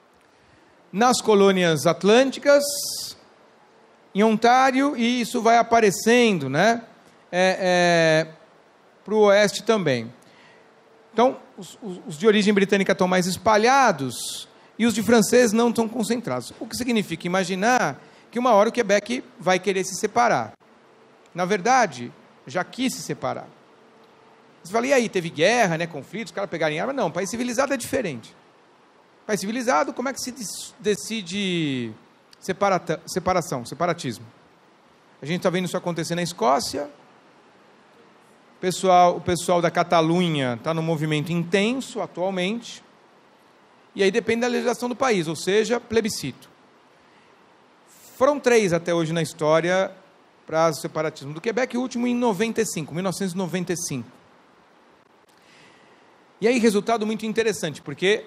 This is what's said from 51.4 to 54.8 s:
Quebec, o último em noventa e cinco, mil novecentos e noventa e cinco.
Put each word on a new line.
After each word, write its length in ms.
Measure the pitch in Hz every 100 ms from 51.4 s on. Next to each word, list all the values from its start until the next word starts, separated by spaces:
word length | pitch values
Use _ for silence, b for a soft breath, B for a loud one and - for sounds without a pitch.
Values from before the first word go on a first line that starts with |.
Quebec, 360 | 233 214 254 240
o 40 |
último 260 | 254 233 247
em 80 |
noventa 460 | 240 247 185 226 220
e 60 | 202
cinco, 280 | 180 147
mil 80 | 156
novecentos 320 | 190 165 196
e 20 | 180
noventa 360 | 180 180 175
e 40 | 170
cinco. 320 | - 135 113 - _ _ _ _ _ _